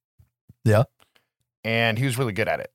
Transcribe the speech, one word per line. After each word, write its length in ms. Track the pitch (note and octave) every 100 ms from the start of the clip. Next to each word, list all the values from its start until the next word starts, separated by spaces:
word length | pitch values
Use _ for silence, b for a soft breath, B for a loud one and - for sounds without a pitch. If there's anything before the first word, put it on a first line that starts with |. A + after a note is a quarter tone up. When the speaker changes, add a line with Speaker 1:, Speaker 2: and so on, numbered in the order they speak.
| _ _ _ _ _ _
Speaker 1:
Yeah. 200 | - G#2 C3 _ _ _ _ _ _ _
Speaker 2:
And 340 | A2 A2+ A2+ A2
he 80 | C3+
was 120 | A#2+
really 120 | B2
good 140 | G2+ G2+
at 120 | D2
it. 120 | -